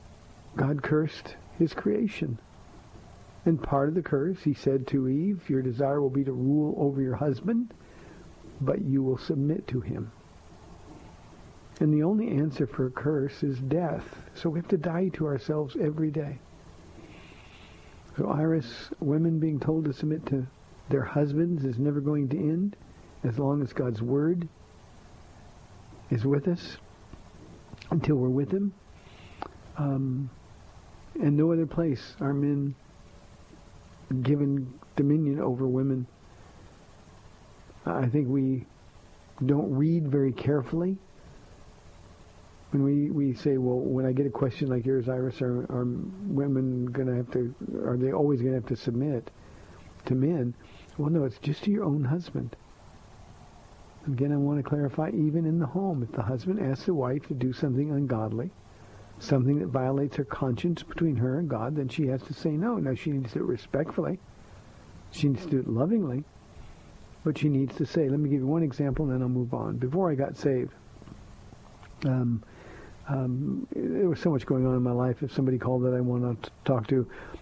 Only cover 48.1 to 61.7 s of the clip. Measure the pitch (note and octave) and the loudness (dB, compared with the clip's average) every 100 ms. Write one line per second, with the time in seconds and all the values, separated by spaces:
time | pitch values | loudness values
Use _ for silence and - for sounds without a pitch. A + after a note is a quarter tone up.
48.1 | C#3+ D3 C3+ B2+ C3 - B2 - A#2 D3 | 4 4 4 2 0 0 -4 0 0 0
49.1 | B2+ - - - - - - - - - | -2 -4 -14 -20 -20 -20 -20 -20 -8 -2
50.1 | C3 C#3 E3+ B2 - - - - - D3 | 2 2 2 0 -4 -14 -20 -12 -4 0
51.1 | E3 C3+ - D3 D3 G#3 G#3 F3 D3 B2+ | 2 2 -2 -4 -2 0 2 2 2 2
52.1 | E3+ F3 - A#2+ - - - - - - | 0 -2 -6 -6 -10 -20 -20 -20 -20 -20
53.1 | - - - - - - - - - - | -20 -20 -20 -20 -20 -20 -20 -20 -12 -6
54.1 | B2 C#3+ D3 C#3+ D3 C#3 D3 C#3+ C#3 D#3 | -2 0 2 2 0 0 0 0 0 -2
55.1 | - D3+ D#3+ D#3+ E3+ D#3 F#3 G3 D3+ A#2 | 2 2 2 2 2 0 0 0 -2 -2
56.1 | - G#2+ B2+ F#3 G#3 C3 C3 - E3 B2 | -2 -2 -2 -2 -2 0 -2 0 0 0
57.1 | C#3 - C3+ B2+ B2+ D3 B2+ D3 C#3+ C#3 | -2 -4 -2 -2 0 0 0 0 0 0
58.1 | A2+ A2 A2 E3+ - - - - - - | 0 -2 -4 -6 -10 -20 -20 -20 -20 -20
59.1 | - - C#3 B2+ D3 F#2 C3 B2+ C#3 C#3+ | -10 2 4 4 2 0 0 0 0 0
60.1 | - C3+ - C3+ A#2+ F3+ E3 - - E3 | -2 -6 -2 -2 0 0 -2 -6 -2 0
61.1 | B2 B2+ C#3 E3 A#2+ B2+ | 2 0 0 -2 -2 -2